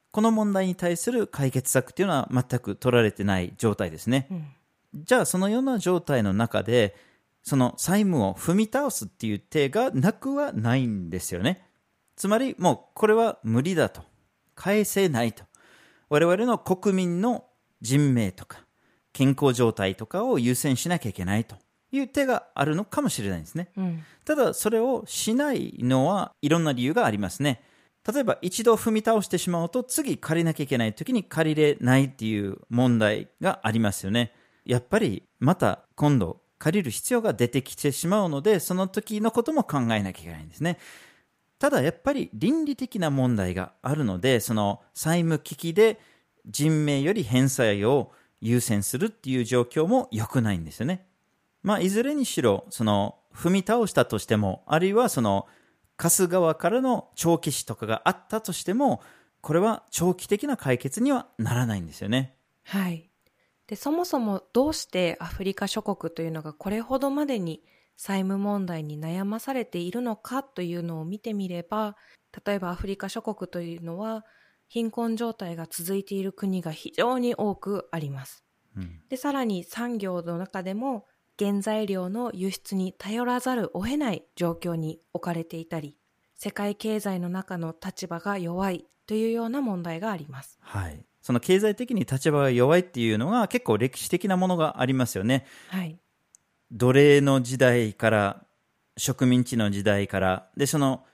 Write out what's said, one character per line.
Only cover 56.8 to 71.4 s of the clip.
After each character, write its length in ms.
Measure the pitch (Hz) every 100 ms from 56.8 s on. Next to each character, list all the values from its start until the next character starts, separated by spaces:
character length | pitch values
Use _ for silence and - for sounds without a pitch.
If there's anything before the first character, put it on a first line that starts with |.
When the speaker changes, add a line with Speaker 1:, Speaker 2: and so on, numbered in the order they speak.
Speaker 1:
の 280 | 262 233 - -
帳 220 | 165 165
消 140 | 156
し 120 | -
と 120 | - 113
か 100 | 110
が 160 | 110 170
あ 60 |
っ 160 | 190 -
た 120 | 220
と 100 | 214
し 120 | 165
て 100 | -
も、 280 | 220 277 - - - _ _
こ 120 | -
れ 60 | 160
は 240 | 214 214 -
長 220 | - 170
期 140 | 180 -
的 200 | 202 294
な 100 | 254
解 200 | 139 123
決 240 | 135 -
に 100 | 262
は 160 | 269 - -
な 160 | 113
ら 120 | 120 123
な 120 | 101
い 40 |
ん 60 | 82
で 60 |
す 80 | -
よ 80 | 95
ね。 260 | 127 135 _ _ _
Speaker 2:
は 260 | - 196 185
い。 200 | 165 165 _ _ _ _ _ -
で、 80 | 208
そ 160 | 285
も 140 | 320 359
そ 140 | 294
も 240 | 220 196 -
ど 160 | 233 285
う 40 |
し 120 | 311 -
て 320 | 185 175 -
ア 60 | 165
フ 180 | -
リ 120 | 190 190
カ 120 | 196
諸 140 | 220
国 320 | 208 196 165
と 80 | 165
い 60 | 165
う 40 |
の 100 | 160
が 120 | 156
こ 160 | 151 196
れ 120 | 214
ほ 180 | 226 262
ど 100 | 277
ま 160 | 277 285
で 140 | 240
に 240 | 170 156 _ _ _ -
債 240 | - 196
務 160 | 190 196
問 280 | 208 202 185
題 180 | 165
に 160 | 151 151
悩 240 | 160 180
ま 160 | 196 220
さ 140 | -
れ 120 | 262 226
て 140 | 175
い 100 | 175
る 100 | 226
の 140 | 247 214
か 280 | - 262
と 180 | 269 -
い 120 | 175 175
う 80 |
の 160 | 170 160
を 60 | 160
見 140 | 208
て 140 | 226
み 140 | 208